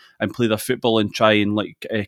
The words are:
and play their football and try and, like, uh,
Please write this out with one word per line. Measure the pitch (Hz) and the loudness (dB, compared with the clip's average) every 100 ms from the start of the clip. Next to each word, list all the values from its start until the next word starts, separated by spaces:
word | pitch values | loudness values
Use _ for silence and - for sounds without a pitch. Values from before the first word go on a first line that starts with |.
| - - | -20 -6
and | - | -4
play | - 117 | 0 0
their | 107 | 0
football | - 127 120 113 | -2 -2 0 0
and | 107 | 0
try | - 110 | 2 4
and, | 107 101 104 | 4 2 0
like, | 87 - - | -4 -10 -6
uh, | 110 | -6